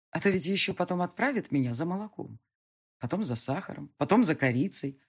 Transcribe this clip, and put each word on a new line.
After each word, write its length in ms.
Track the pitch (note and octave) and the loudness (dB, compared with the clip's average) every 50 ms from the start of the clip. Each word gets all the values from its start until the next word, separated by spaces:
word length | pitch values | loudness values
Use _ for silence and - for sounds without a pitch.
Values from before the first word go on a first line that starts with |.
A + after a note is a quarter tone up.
| _ _ | _ _
«А 100 | - D#3+ | -4 0
то 100 | - G3+ | 2 2
ведь 160 | F#3 F#3 C#3+ | 2 2 2
ещё 280 | F3 G3 F#3 - - F#3+ | 0 0 0 0 0 0
потом 280 | - F3+ - F3+ F3+ | -2 -2 0 0 0
отправит 500 | F3+ F3 - - A3+ C#4 C4+ G#3 - - | -2 -2 -2 0 0 0 0 -2 -2 0
меня 220 | - C#3 B2+ A#2+ A#2 | 0 0 0 0 0
за 100 | A#2+ E3 | -2 -2
молоком. 540 | F3 F#3 G3 G#3+ G#3+ _ - - - A2 - _ _ _ _ _ _ _ _ _ _ _ - | -2 -4 -4 -6 -8 _ -12 -12 -12 -12 -18 _ _ _ _ _ _ _ _ _ _ _ -8
Потом 240 | - A#2+ F3+ G3+ | -6 -4 -2 -2
за 140 | A3 C3+ A#2+ | 0 0 -2
сахаром, 560 | A#2 - - C3+ F#3+ - - - D3+ D3 - _ - | -2 -2 -2 -4 -4 -4 -8 -10 -10 -12 -8 _ -2
потом 260 | C#3+ - G3 B3 A#3 | 2 4 6 6 6
за 100 | D#3 D3+ | 4 4
корицей, 640 | - C#3 B2+ A#2 B2 D#3 G3 - - - C#3 - - _ | 2 2 2 2 2 0 0 -2 -4 -4 -6 -8 -8 _